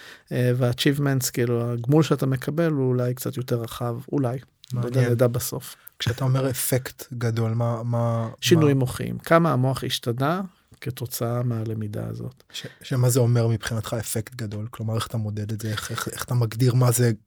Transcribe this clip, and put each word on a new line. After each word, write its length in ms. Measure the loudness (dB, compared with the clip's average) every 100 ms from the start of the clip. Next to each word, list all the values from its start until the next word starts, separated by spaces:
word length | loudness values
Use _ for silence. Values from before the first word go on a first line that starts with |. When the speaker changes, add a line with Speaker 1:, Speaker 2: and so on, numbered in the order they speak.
| -20 -20 _
Speaker 1:
אה, 200 | 0 2 4
וה-achievements, 720 | 2 2 2 2 2 0 0
כאילו, 380 | 0 0 0 -2
הגמול 300 | -2 4 4
שאתה 240 | 4 2 0
מקבל 440 | -2 -2 -2 0
הוא 160 | 2 2
אולי 260 | 2 0
קצת 220 | -2 -6 -6
יותר 200 | -4 -4
רחב, 400 | -4 -6 -6 -6 -4
אולי. 260 | -2 -2 -4 -8 _ -8
לא 80 | -4
יודע, 100 | 0
Speaker 2:
מעניין. 220 | 2 2
Speaker 1:
נדע 140 | 4 2
בסוף. 500 | 2 -4 -8 -10 -16 -20 -6
Speaker 2:
כשאתה 260 | -4 0
אומר 260 | 0 2 0
אפקט 540 | -2 0 0 -2 -10 -12
גדול, 380 | -4 -2 0 0
מה... 320 | 0 0 -2
מה, 460 | -2 0 0 0 -2 -4
Speaker 1:
שינויים 360 | 4 6 6 4
Speaker 2:
מה? 40 |
Speaker 1:
מוחיים. 380 | 0 -2 -6 -8
כמה 340 | 2 4 4
המוח 320 | 2 2 0
השתנה 560 | -4 -4 -4 -2 0 -2 -4 -12 _ -12
כתוצאה 640 | -10 -8 -8 -4 -2 0
מהלמידה 640 | -2 -2 -4 -4 -4 -6 -6
הזאת. 360 | -8 -10 -12 _
Speaker 2:
ש-, 140 | -16 -14 -16
שמה 260 | -4 2 4
זה 100 | 4
אומר 280 | 4 4 4
מבחינתך 480 | 0 -2 -4 -4 -6
אפקט 340 | -4 -4 -6
גדול? 320 | -8 -8 -8 -8
כלומר, 240 | -6 -4
איך 120 | -2 -2
אתה 100 | -4
מודד 360 | -4 -4 -4
את 80 | -4
זה? 80 | -4
איך, 200 | -4 -6
איך, 180 | -6 -6
איך 120 | -8
אתה 100 | -2
מגדיר 400 | 0 0 2 4
מה 160 | 6 4
זה 220 | 6 4 2